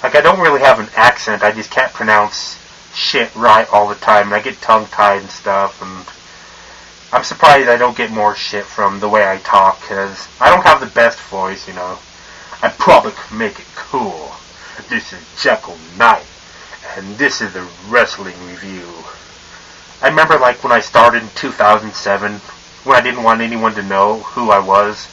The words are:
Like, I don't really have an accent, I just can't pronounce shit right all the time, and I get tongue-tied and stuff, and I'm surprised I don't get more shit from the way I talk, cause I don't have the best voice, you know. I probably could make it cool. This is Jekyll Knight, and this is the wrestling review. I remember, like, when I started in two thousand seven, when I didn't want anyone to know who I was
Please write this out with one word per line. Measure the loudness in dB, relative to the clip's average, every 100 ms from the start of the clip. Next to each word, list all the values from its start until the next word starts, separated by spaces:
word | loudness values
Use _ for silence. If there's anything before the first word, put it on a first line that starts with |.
Like, | 2
I | 4
don't | 4 2
really | 2 4
have | 4 2
an | 0
accent, | 2 2 2 -6 -2
I | -2
just | -2 -6
can't | -4 -4
pronounce | -4 0 2 0 -4 -14 -16 -20 -20 -18
shit | -8 -4 -2 -4
right | 0 4 4 4
all | 2 0
the |
time, | -2 2 2 2
and |
I | -2
get | -4 -10
tongue-tied | 2 2 2 0 2 2
and | -4
stuff, | -10 -4 -2 -2 -6
and | -16 -16 -18 -20 -20 -20 -20 -20 -20 -20 -20 -20 -4
I'm | -4
surprised | -4 2 6 6 6
I | 2
don't | 2 -2
get | -6
more | 0 -2
shit | -2 -8 -8
from | -10 -2 -2 -2
the | 0
way | 2 2
I | -2
talk, | 2 4 4 0
cause | -6 -6 -6 -10 -18 0
I | 4
don't | 4
have | 4 2
the | 0
best | 2 2 0
voice, | -12 -8 -8 -8 -14
you |
know. | -12 -12 -12 -18 -20 -20 -20 -20 -4
I | -4
probably | -2 4 4 4
could | -10 -14 -6
make | -6 -8
it | -20
cool. | -18 -8 -6 -6 -10 -16 -18 -20 -20 -20 -20 -8
This | -8 -8
is | -18 -20 -6
Jekyll | -2 -2 -4 -18 -20 0
Knight, | 2 2 -2 -20 -20 -20 -20 -20 -16 -14
and | -14 -4
this | -4 -4
is | -10
the | -10 -14 -18 -2
wrestling | 0 0 -4 -14 -16 -18
review. | -16 -14 -14 -16 -18 -18 -20 -20 -20 -20 -20 -20 -20 -20 -2
I | -2
remember, | 2 2 4
like, | 2 0
when | 0
I | 0
started | 2 4 4 4
in | -6
two | -10 -10
thousand | 0 2 2 0
seven, | -10 -4 -2 -4 -10 -16 -20 -20 -16
when | 0 0
I |
didn't | 2 -2
want | 0 0
anyone | -2 -2 -2
to | -4
know | -4 0 0 0
who | -6 -6 2
I | 2
was | 4 2 2 -4 -14